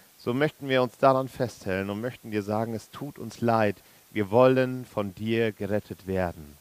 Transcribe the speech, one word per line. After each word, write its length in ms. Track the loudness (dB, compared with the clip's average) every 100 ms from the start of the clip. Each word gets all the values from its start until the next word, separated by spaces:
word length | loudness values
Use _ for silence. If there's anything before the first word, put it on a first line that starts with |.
| -20 _
so 140 | -4
möchten 380 | 0 -2 -2 -2
wir 120 | 2
uns 140 | 2 2
daran 320 | 4 4 0
festhalten 640 | -4 -6 -6 -4 -2 -2
und 100 | -4
möchten 300 | -6 -10 -6
dir 120 | -6
sagen, 300 | -2 -2 -4
es 180 | -6 -10
tut 280 | -14 -12 -12
uns 240 | -14 -2
leid, 340 | 2 4 2 0 -10 -20 _
wir 180 | -4 2
wollen 560 | 6 6 6 2 -4 -8
von 280 | -6 -6
dir 380 | -4 -2 0 0
gerettet 540 | -2 -4 -4 -4 -10 -6
werden. 500 | -2 -2 -4 -14 -20